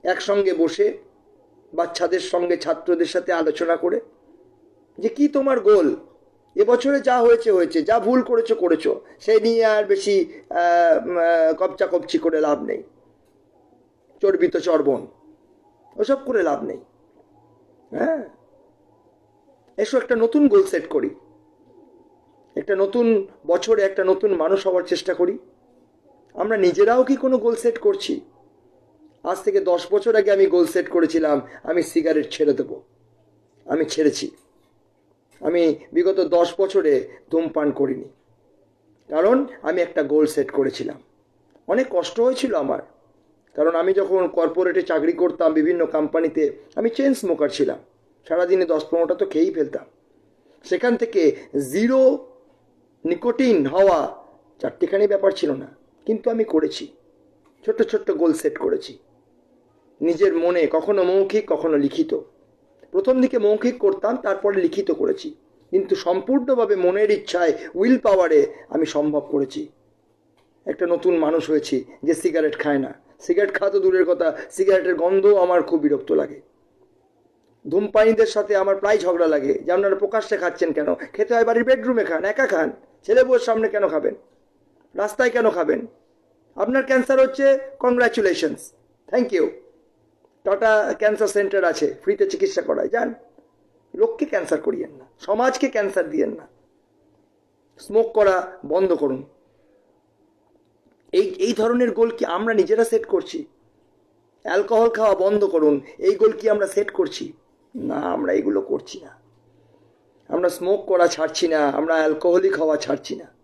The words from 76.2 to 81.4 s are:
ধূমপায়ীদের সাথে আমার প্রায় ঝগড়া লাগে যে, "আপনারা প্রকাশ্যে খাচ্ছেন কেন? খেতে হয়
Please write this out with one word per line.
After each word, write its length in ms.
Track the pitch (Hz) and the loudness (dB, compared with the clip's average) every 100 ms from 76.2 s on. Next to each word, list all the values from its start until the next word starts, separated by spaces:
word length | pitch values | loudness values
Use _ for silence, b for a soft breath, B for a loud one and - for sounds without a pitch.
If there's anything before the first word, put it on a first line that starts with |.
| 147 - _ _ _ _ _ _ _ _ _ _ _ _ - | -2 -10 _ _ _ _ _ _ _ _ _ _ _ _ -4
ধূমপায়ীদের 580 | 170 208 214 220 220 220 | -2 0 4 4 4 2
সাথে 300 | 208 202 202 | 2 0 0
আমার 200 | 190 196 | 0 0
প্রায় 220 | 202 214 | 2 2
ঝগড়া 280 | 175 175 165 | 2 2 2
লাগে 280 | 147 135 | 2 0
যে, 180 | - - | -2 0
"আপনারা 220 | 180 202 | 0 2
প্রকাশ্যে 420 | 196 202 220 208 208 | 0 0 -2 -2 -2
খাচ্ছেন 360 | 175 170 170 | -4 -2 -2
কেন? 220 | 156 151 | -2 -2
খেতে 400 | 175 - - 208 | -4 -8 -6 0
হয় 100 | 233 | 0